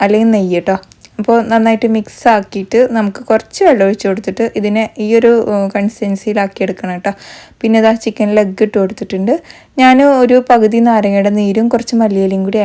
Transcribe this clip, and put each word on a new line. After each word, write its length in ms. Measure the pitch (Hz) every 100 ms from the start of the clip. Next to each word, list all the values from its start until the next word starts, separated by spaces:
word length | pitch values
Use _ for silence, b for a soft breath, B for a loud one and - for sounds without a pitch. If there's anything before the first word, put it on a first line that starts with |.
അല്ലെങ്കിൽ 280 | 202 214 226 214
നെയ്യ് 180 | 185 175
കേട്ടോ. 200 | 180 190 - _ - -
അപ്പോൾ 180 | 208 233 226
നന്നായിട്ട് 360 | 226 220 220 233 220
മിക്സ് 300 | 208 - 247
ആക്കിയിട്ട് 460 | 214 196 202 190 226 254 226
നമുക്ക് 260 | 202 196 -
കുറച്ച് 320 | 220 - - 381
വെള്ളം 180 | 240 196
ഒഴിച്ച് 200 | 208 196
കൊടുത്തിട്ട് 360 | 190 196 190 226 226
ഇതിനെ 240 | 208 214 220 - 214
ഈ 20 | 226
ഒരു, 140 | 233 233 -
ഉം, 120 | 208 196
കൺസിസ്റ്റൻസിയിലാക്കി 880 | 202 202 - 202 196 - 214 196 - 190
എടുക്കണം 280 | 190 190 180
കേട്ടോ. 140 | 202 196 B B B _
പിന്നെ 180 | 226 220
ഇതാ 100 | 220 226
ചിക്കൻ 260 | 233 220 208 208
ലെഗ് 260 | 202 190 220
ഇട്ട് 120 | 214
കൊടുത്തിട്ടുണ്ട്. 520 | 190 214 196 190 196 330 B B B -
ഞാൻ 160 | 254 254 285 262
ഒരു 140 | 247 247 247
പകുതി 300 | 240 214 233 233
നാരങ്ങയുടെ 420 | 226 202 202 202 208
നീരും 260 | 202 202 233
കുറച്ച് 220 | 226 226 226
മല്ലിയിലയും 420 | 220 196 196 190 190
കൂടി 140 | 214